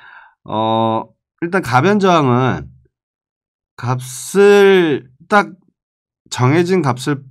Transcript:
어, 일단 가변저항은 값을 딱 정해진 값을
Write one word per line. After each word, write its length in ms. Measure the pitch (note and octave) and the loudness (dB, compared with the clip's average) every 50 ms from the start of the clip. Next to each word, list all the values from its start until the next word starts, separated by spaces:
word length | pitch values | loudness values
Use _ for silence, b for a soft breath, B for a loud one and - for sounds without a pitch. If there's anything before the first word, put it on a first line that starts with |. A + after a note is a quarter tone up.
| B B B B B B B B _ | B B B B B B B B _
어, 600 | - G2+ A2 A2 A2 A2+ A2+ A2+ A2+ A2+ A2+ - - _ _ _ _ _ _ | -10 -6 -4 -4 -2 -2 0 -2 -2 -2 -4 -6 -10 _ _ _ _ _ _
일단 220 | E3+ E3+ F#3 F#3 - | -8 -6 -4 -6 -4
가변저항은 1040 | - B2+ F#3 - F#3+ G#3+ G#3 G3 F#3+ F3 D#3+ C#3+ B2+ A#2+ B2+ C3 B2 F#2 D#2+ C#2+ - - _ _ _ _ _ _ _ _ _ _ _ _ _ _ _ _ _ _ _ _ | 0 0 0 2 2 0 2 2 2 2 2 2 2 0 0 0 -2 -4 -6 -10 -14 -20 _ _ _ _ _ _ _ _ _ _ _ _ _ _ _ _ _ _ _ _
값을 1300 | - - A#2+ B2+ B2+ B2+ - - - - - - G3 G3+ G3+ G3+ G3+ G3 G3 G3 F#3 E3+ D#3+ C3+ - - - _ _ E3 _ | -12 -8 -6 -6 -6 -8 -12 -14 -14 -14 -4 0 4 4 6 6 6 6 6 4 4 2 0 -2 -4 -6 -12 _ _ -8 _
딱 240 | G#3+ G#3 F#3 D#3+ - - _ _ _ _ _ _ _ _ _ _ _ _ _ _ | 0 0 0 -2 -8 -18 _ _ _ _ _ _ _ _ _ _ _ _ _ _
정해진 520 | - - B2 B2+ D3 E3+ F3 F3 F#3+ F3+ | -4 -2 0 0 2 0 0 0 -2 -2
값을 420 | D3 C3+ B2 - - D3 D3 C3 - - | -2 -2 -4 -4 -6 -6 -6 -6 -8 -16